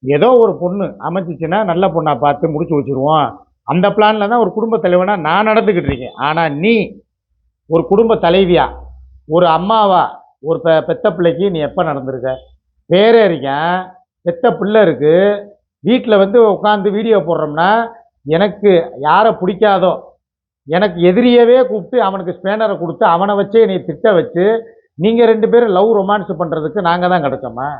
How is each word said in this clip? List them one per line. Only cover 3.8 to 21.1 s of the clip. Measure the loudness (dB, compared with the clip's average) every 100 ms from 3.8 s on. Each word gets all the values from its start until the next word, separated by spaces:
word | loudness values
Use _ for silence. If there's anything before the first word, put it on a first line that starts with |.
| 0
பிளான்ல | 2 2 2 0
தான் | 0
ஒரு | 0 -2
குடும்ப | -4 -2 0
தலைவனா | 0 0 -2 0
நான் | 0 2
நடந்துகிட்டு | 2 2 -2 -2
இருக்கேன். | -6 -8 -6 -4
ஆனா | -2 -2 -2
நீ | 0 0 -2 -10 _ _ _ _ _ _ _
ஒரு | -2 2
குடும்ப | 2 2 2 2
தலைவியா, | 2 2 2 0 -6 -20 -20 -20 _ -2
ஒரு | 0 2 2
அம்மாவா, | 0 0 2 2 0 -6 _ _ -6
ஒரு | -4 0
பெ-, | 0 0
பெத்த | -2 -2
பிள்ளைக்கு | 0 -2 0 -4
நீ | -4 -6
எப்ப | -4
நடந்திருக்க? | -4 -4 -8 -8 -8 -8 _ _ _ _ _
பேரே | 2 4 4 4
இருக்கேன், | 0 -4 -4 -2 -4 -6 -20 _ _ -8
பெத்த | -2 -2 -2
பிள்ளை | 0 2 2
இருக்கு, | 2 2 2 2 -2 -8 _ _ _
வீட்டுல | -2 -2 2 2
வந்து | 4 4 4
உட்காந்து | 2 0 0 0 -2
வீடியோ | 0 0
போடுறோம்னா | 0 -4 -2 0 0 0 -2 -10 _ _ -4 0
எனக்கு | 0 0 2 2 0 -6 0
யாரை | 2 2 0
பிடிக்காதோ, | -4 0 0 2 0 -2 -10 _ _ _ _ _ -6
எனக்கு | -2 -2 2
எதிரியவே | 2